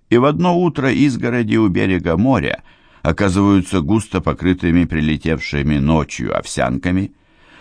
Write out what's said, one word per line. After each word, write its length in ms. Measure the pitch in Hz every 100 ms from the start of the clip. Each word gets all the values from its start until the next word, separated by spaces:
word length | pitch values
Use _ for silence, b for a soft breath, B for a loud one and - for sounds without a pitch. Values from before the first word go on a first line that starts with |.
| -
и 80 | 120
в 80 | 139
одно 340 | 160 180 175
утро 320 | 180 147 135
изгороди 640 | 131 143 120 120 120 110 113
у 120 | 107
берега 480 | 90 104 90 82 82
моря 460 | 127 117 67 - b b b b
оказываются 800 | - 82 101 92 101 98 87 95
густо 400 | 73 110 - 92
покрытыми 640 | 80 - 87 90 87 85 85
прилетевшими 920 | 78 76 76 80 78 - 71 71 73
ночью 580 | 69 80 69 - 53 50
овсянками. 760 | - - 62 65 87 92 98 _ b b b b